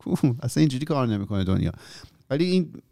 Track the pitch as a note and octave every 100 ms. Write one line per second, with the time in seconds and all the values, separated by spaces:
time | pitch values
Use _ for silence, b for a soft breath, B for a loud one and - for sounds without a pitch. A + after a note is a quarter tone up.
0 | - - C#3+ A#2+ B2+ D3+ D#3 B2+ D3 C#3+
1 | A#2 G#2 G2 G2 F#2 G2 F2+ - B B
2 | B B - C#3+ F3+ F#3 E3 - -